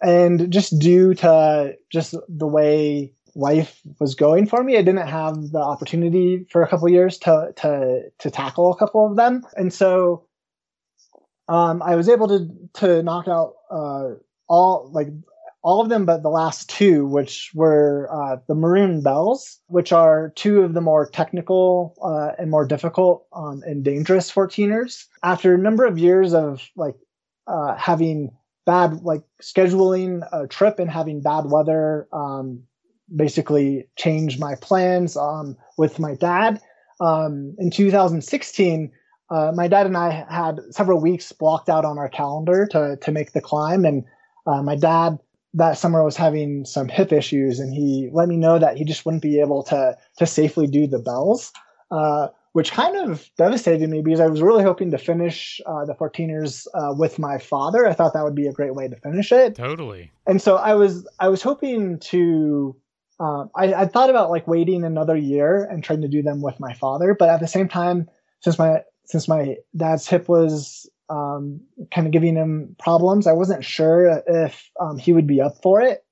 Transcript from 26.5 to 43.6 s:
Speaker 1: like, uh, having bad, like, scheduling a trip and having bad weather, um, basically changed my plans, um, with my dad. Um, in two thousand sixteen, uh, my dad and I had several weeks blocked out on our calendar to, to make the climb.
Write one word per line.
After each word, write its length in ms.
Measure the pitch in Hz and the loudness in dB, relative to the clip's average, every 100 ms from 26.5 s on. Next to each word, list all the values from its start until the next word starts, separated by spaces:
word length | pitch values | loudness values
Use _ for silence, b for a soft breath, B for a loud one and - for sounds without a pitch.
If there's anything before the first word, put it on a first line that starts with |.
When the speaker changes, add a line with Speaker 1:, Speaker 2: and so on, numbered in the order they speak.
| 135 - - | -6 -12 -10
Speaker 1:
like, 180 | 151 - _ _ _ _ - | -8 -10 _ _ _ _ -10
uh, 280 | 175 143 - | -6 -4 -4
having 560 | - 160 165 151 139 - _ _ - | -2 0 0 -2 -6 -12 _ _ 0
bad, 360 | 180 175 160 | 2 2 0
like, 220 | 175 156 - _ | -4 -6 -8 _
scheduling 800 | - - 185 190 185 185 185 175 160 | -6 2 2 4 2 2 -2 -6 -6
a 160 | 160 139 | -8 -6
trip 320 | - 208 - | 0 0 0
and 100 | 170 | -4
having 320 | 165 156 147 | -6 -6 -4
bad 240 | 147 156 143 | -2 -2 0
weather, 600 | 151 151 156 156 151 - | 0 2 0 0 -4 -6
um, 500 | 147 143 135 131 123 - _ _ _ _ | -10 -8 -10 -10 -14 -18 _ _ _ _
basically 720 | 156 151 - - 147 139 139 - - | -2 -2 -2 0 0 0 -2 -8 -6
changed 420 | 170 156 156 131 | -2 -2 -2 -6
my 160 | 147 135 | -8 -8
plans, 560 | - 190 180 180 175 143 | -2 0 2 0 -2 -4
um, 400 | 147 156 143 131 b b | -6 -6 -10 -16 b b
with 220 | 151 - | -2 -2
my 140 | 156 135 | -8 -4
dad. 460 | 175 180 220 208 b b b b | -2 0 0 -2 b b b b
Um, 540 | 170 160 156 143 139 208 | -2 0 -2 -6 -12 -6
in 120 | 175 | -4
two 200 | - 202 | 0 2
thousand 320 | 196 180 165 | 4 2 -2
sixteen, 680 | - 285 - - 185 160 151 _ _ _ - | -6 -8 -6 -2 0 0 -6 _ _ _ -8
uh, 220 | 160 156 | -4 -2
my 140 | 170 175 | -2 2
dad 180 | 202 196 | 2 2
and 120 | 180 | 0
I 280 | 170 156 - | -2 -4 -8
had 300 | 170 165 156 131 | -6 -6 -6 -8
several 300 | - 185 175 | -4 0 2
weeks 300 | 165 175 - | 2 -2 -6
blocked 360 | - 156 160 - | -4 -2 0 0
out 160 | 160 156 | 0 -2
on 120 | 147 | -4
our 120 | 143 | -8
calendar 560 | - 143 151 160 185 208 | -6 -8 -4 0 0 2
to, 260 | 160 147 139 | 0 -2 -4
to 100 | - | -6
make 220 | 151 147 | -4 -4
the 80 | 147 | -6
climb. 420 | - 151 | -4 -4